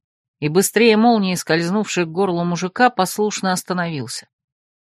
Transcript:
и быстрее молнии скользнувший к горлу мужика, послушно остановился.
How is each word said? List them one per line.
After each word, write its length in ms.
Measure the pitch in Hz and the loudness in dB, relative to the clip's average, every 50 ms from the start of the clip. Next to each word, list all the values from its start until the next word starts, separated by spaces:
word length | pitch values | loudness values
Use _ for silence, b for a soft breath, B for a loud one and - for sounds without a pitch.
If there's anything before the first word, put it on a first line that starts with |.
| _ _ _ _ _ _ _ - | _ _ _ _ _ _ _ -6
и 100 | 147 151 | -4 0
быстрее 480 | 156 185 196 - - 208 233 233 214 214 | 2 2 0 2 2 4 6 6 6 6
молнии 380 | 226 240 233 214 196 185 180 | 6 4 4 2 2 0 -2
скользнувший 720 | 165 - - 160 165 170 175 190 214 202 - - 185 175 | -4 -2 0 0 0 0 0 -2 -2 -2 -2 -2 -2 -2
к 40 | 160 | -2
горлу 360 | 160 180 202 185 170 170 175 | -2 -2 0 0 0 -2 -2
мужика, 440 | 175 175 165 185 180 - - 247 247 | -2 -2 -4 -4 -6 -2 0 0 0
послушно 600 | - - 185 175 - - 208 208 - - - 190 | 2 0 -2 -2 -2 -2 -4 -2 -2 -2 -2 -2
остановился. 760 | 185 180 - - 185 180 170 170 160 139 117 117 - - - _ _ _ _ _ _ _ _ _ _ _ _ _ | -2 -2 -4 -6 -4 -4 -4 -4 -6 -6 -8 -8 -10 -14 -16 _ _ _ _ _ _ _ _ _ _ _ _ _